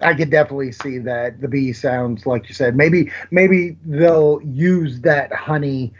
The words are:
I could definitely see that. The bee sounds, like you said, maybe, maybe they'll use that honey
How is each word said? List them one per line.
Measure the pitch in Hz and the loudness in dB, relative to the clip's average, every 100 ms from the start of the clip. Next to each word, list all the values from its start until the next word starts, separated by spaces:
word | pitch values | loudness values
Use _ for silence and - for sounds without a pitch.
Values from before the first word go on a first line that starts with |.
I | 151 | -2
could | 151 156 | 0 2
definitely | 151 147 139 131 | 2 2 -2 -8
see | 117 143 127 | -8 -10 -8
that. | 120 120 120 120 | -6 -6 -6 -6
The | 131 | -4
bee | 139 131 | -2 -2
sounds, | 120 139 127 123 110 135 | -2 -2 -2 -2 -4 -2
like | 123 - | -4 -4
you | |
said, | - 127 123 | -2 0 4
maybe, | 156 175 - - - | 4 4 0 -6 -2
maybe | 180 190 185 175 160 160 | 2 4 4 0 -6 -8
they'll | 143 170 160 151 147 | 2 4 6 4 2
use | 151 131 175 185 156 123 | -4 -2 0 2 0 -2
that | 160 147 131 | 0 0 -2
honey | - - 151 143 135 120 - | -8 -4 -4 -2 -4 -6 -10